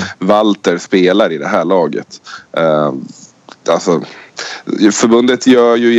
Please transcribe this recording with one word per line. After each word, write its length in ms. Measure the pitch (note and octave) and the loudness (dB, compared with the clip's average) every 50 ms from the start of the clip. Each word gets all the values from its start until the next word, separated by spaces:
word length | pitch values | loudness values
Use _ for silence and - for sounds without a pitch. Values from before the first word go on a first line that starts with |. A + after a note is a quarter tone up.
| F2+ F#2 - - | -6 -8 -10 -4
Walter 580 | F#2 F#2+ G#2 G#2+ A2 G#2+ G2+ - - F#2+ F2 | -2 0 2 2 2 0 -2 -2 -2 -2 -2
spelar 540 | E2+ - - G#2 F#2 F2+ F2+ F#2+ G#2 A2 E2+ | -4 -2 -2 0 2 2 2 2 2 0 0
i 60 | D#2+ | -2
det 100 | C#2+ C#2+ | -6 -6
här 180 | F2 G#2 F#2 D#2+ | -4 -2 -2 0
laget. 560 | F2 F#2+ F#2 D#2+ D2 C#2+ - - - - - - - - - - _ | 0 0 0 0 -2 -4 -8 -10 -12 -18 -20 -20 -20 -20 -20 -16 _
Ehm, 540 | - - E2 D#2+ D2+ D2+ D2+ C#2+ C2+ C2 B1 - - - - - _ _ _ - - _ - - | -4 -2 0 0 0 0 -2 -2 -4 -8 -12 -16 -18 -20 -20 -20 _ _ _ -20 -20 _ -4 -2
alltså, 320 | E2 - - F2+ E2+ D2+ - - - - - - _ - - - - - - - - - G#2 G2+ | -2 -2 -2 -4 -6 -6 -6 -10 -18 -20 -20 -20 _ -14 -14 -14 -14 -14 -10 -6 -2 2 2 2
förbundet 560 | - - - A2+ A#2 A#2+ A#2+ B2+ B2+ A#2+ - | 2 2 2 2 4 4 4 2 0 0 2
gör 280 | C3 B2+ A#2+ A#2+ A#2+ A#2 | 4 4 4 4 4 2
ju 180 | A#2+ A#2+ A#2 A#2 | 2 2 2 2